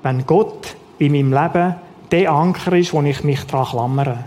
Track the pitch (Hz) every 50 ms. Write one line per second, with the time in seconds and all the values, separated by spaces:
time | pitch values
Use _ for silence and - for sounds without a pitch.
0 | - 139 127 127 131 - 160 165 220 214 - - - - - - - - - -
1 | 151 143 147 143 135 135 131 139 156 170 - 175 175 185 170 - - - - -
2 | - - 170 170 165 - 151 143 165 185 180 - - 185 180 175 175 175 - 156
3 | 143 143 139 139 - 147 139 135 - - - 135 131 - - 120 120 127 135 139
4 | 139 135 120 117 127